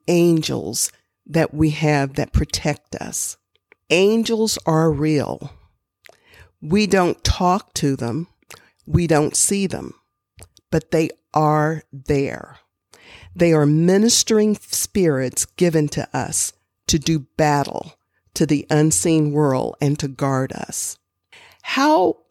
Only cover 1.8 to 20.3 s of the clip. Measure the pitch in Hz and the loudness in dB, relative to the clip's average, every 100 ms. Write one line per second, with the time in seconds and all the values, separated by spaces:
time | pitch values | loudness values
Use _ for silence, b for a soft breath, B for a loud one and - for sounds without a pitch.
1.8 | 156 147 139 143 131 - 151 - 151 147 | 0 0 -2 -4 -2 -2 -2 -4 -4 -6
2.8 | _ - - - - - _ _ _ _ | _ -12 -10 -8 -10 -12 _ _ _ _
3.8 | _ 160 196 226 220 226 220 - - 160 | _ 2 4 2 0 -2 -2 -2 0 2
4.8 | 165 143 151 151 - - 143 - _ _ | 2 0 0 0 -2 -8 -12 -18 _ _
5.8 | _ _ _ b b b b _ 151 196 | _ _ _ b b b b _ -2 0
6.8 | 208 196 175 - - - 180 180 - - | 2 4 2 0 -4 0 0 0 -4 -4
7.8 | 143 135 120 120 175 _ _ B B B | -2 -2 -4 -6 -8 _ _ B B B
8.8 | - 156 170 156 147 - - 196 190 - | -2 0 2 2 2 0 0 0 -2 -4
9.8 | - - _ _ _ _ - _ _ 160 | -10 -16 _ _ _ _ -20 _ _ -4
10.8 | - 160 160 - _ 151 151 151 151 160 | -2 -2 -2 -6 _ 0 2 2 0 -4
11.8 | - 139 131 143 139 62 - - _ _ | -10 -20 -4 -2 -2 -6 -14 -20 _ _
12.8 | _ B B B B - 170 156 147 156 | _ B B B B 0 4 6 4 4
13.8 | 170 196 226 - - 220 214 208 - - | 4 4 4 2 2 2 2 0 -6 -8
14.8 | - 214 175 135 127 - - - 175 160 | -4 0 2 2 -2 -4 -8 0 0 2
15.8 | 151 - - 135 120 - - - _ _ | 0 -4 -6 -6 -6 -4 -6 -8 _ _
16.8 | - 160 151 160 131 - 151 143 139 - | -2 -2 0 -2 -4 -2 2 2 -2 -6
17.8 | - - _ _ _ - 151 147 - 151 | -12 -20 _ _ _ -4 0 0 0 2
18.8 | 156 - 180 160 151 147 147 131 117 - | 2 2 2 2 2 0 0 0 -4 -4
19.8 | 143 147 143 131 139 | -2 -2 -6 -4 -2